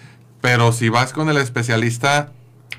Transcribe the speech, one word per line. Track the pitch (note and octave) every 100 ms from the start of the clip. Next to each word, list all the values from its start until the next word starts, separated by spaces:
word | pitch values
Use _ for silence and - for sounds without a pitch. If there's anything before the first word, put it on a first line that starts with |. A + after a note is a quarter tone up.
| - - - -
pero | B2 B2 A#2
si | A#2+ A#2
vas | A#2 B2+
con | D3+ D#3
el | D3
especialista, | C3 B2 A#2 A2+ A#2 A#2+ C#3+ C#3+ D3 - - - -